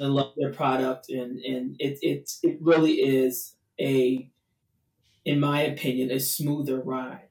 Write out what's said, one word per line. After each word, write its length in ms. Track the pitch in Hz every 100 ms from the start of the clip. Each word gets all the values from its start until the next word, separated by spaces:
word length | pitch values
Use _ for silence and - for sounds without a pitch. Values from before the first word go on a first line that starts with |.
I 60 | 139
love 260 | 139 139 147
their 160 | 139
product, 560 | - 139 131 131 131 -
and, 300 | 131 123 127
and 380 | 135 127 131 -
it, 200 | 139 139
it, 300 | 160 143 - -
it 160 | 165 156
really 340 | 160 160 156
is 600 | 156 135 131 127 123 - - _ -
a, 480 | 139 135 127 131 - _ _ _ _ _ _ _ _ _
in 140 | 147 143
my 240 | 143 147
opinion, 480 | 151 143 139 127 127
a 80 | 135
smoother 640 | 135 - 147 147 143 131
ride, 480 | 127 131 127 - -